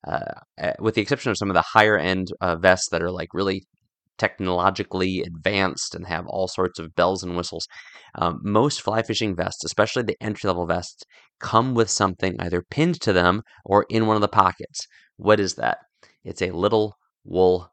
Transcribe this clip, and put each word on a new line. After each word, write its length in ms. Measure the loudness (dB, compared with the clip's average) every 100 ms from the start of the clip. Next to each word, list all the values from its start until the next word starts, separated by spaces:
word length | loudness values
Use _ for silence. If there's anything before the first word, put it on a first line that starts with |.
| -6
uh, 140 | -6 -6 -14 _ -8
uh, 120 | -6 -2
with 160 | -2
the 80 | 0
exception 280 | -2 -2 -2
of 80 | -2
some 120 | 0
of 40 |
the 100 | 0 2
higher 260 | 4 6 4
end, 300 | 2 0 -2 -4
uh, 140 | -4 2
vests 320 | 4 4 0
that 120 | -2
are, 80 | -2
like, 180 | -4 -6
really 320 | -2 -2 -2 _ _ _ _ _ -4
technologically 1040 | -4 -2 -2 2 0 0 -6 -2 -2 -2
advanced 760 | -6 -4 -2 0 -2 -4 -10
and 120 | -10 -6
have 180 | -6 -6
all 200 | -4 -4
sorts 300 | -2 -4 -4
of 160 | -10
bells 280 | 0 0 0
and 140 | -4 -6
whistles. 300 | -6 -8 -12 -14 -20 -20 -18
Um, 260 | -6 -4 -4
most 380 | 0 2 2 0
fly 220 | -2 -2
fishing 320 | -2 -2 -2 -2
vests, 280 | -4 -6
especially 400 | -8 -2 0 0
the 120 | -2 -4
entry-level 440 | -6 -4 -4 -2 -2
vests, 360 | -2 -4 -16 -20 _ _ _
come 360 | 0 0 2
with 160 | 2 2
something 460 | 2 0 0 -4 -2
either 240 | -4 -4 -4
pinned 280 | -2 -2 0
to 100 | 0
them 300 | 4 4 2 -4 -20
or 200 | 2 2 4
in 160 | 0 2
one 100 | 2
of 60 |
the 60 | 2
pockets. 580 | 4 2 0 -12 -14 -16 _ _ _
What 240 | 4 4
is 160 | 4 -2
that? 220 | -2 -2 _ _ _ _
It's 160 | -14 -4
a 120 | -4
little 440 | 0 2 2 0 -4 _ _
wool 440 | -4 4 4 4 -2